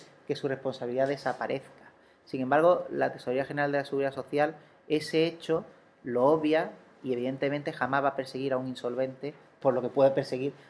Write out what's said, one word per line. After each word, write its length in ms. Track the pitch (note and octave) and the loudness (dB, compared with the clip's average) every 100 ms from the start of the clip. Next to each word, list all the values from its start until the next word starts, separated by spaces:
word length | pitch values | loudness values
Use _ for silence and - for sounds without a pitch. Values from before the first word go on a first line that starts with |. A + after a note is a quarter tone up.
| - - - | -12 -16 -8
que 80 | C#3 | -4
su 140 | C#3+ | -2
responsabilidad 580 | C3+ C3+ B2+ B2 B2 C3+ | -4 -6 -6 -4 0 0
desaparezca. 640 | D3 - - A2+ C3+ - - - _ _ _ | 0 -4 -4 -4 -6 -8 -20 -20 _ _ _
Sin 180 | _ C3+ | _ -4
embargo, 440 | B2+ D3 E3+ F3 - | 2 4 6 4 0
la 240 | C#3 C3 | -2 -2
Tesorería 320 | - - B2+ C3+ | -2 -4 -2 -2
General 260 | C#3+ C#3+ | -2 0
de 60 | C#3+ | 0
la 80 | C#3 | -2
Seguridad 280 | C#3 C3+ | -2 -2
Social 420 | C3+ - C#3+ D3+ D3+ - _ - | -4 -4 0 0 -2 -18 _ -2
ese 360 | D3+ D3+ D#3+ E3 | -2 0 2 0
hecho 400 | E3 - D#3+ - - _ _ | -2 -2 -2 -4 -18 _ _
lo 220 | - A#2+ C3+ | -4 4 6
obvia 460 | D#3 D3+ D#3 F#3 - - - | 6 4 2 0 -8 -20 -12
y 100 | C3 | -6
evidentemente 580 | A#2+ B2+ C3+ C#3 D3 C#3+ | -2 -2 -2 -2 -2 -6
jamás 320 | D3 B2+ C3+ | -4 -2 2
va 60 | C3+ | 0
a 60 | C3+ | -2
perseguir 360 | B2+ C3 C3+ | -6 -4 -2
a 60 | B2+ | -2
un 100 | C3 | -4
insolvente 680 | B2+ B2 B2 C3 C3 C#3+ - - _ | -6 -6 -2 -4 -4 -12 -12 -20 _
por 120 | C#3 | 2
lo 80 | C3 | 2
que 60 | A#2+ | 0
puede 240 | - C3+ | 4 4
perseguir 420 | C#3 C3+ B2+ C#3 - | 4 -2 -2 -4 -6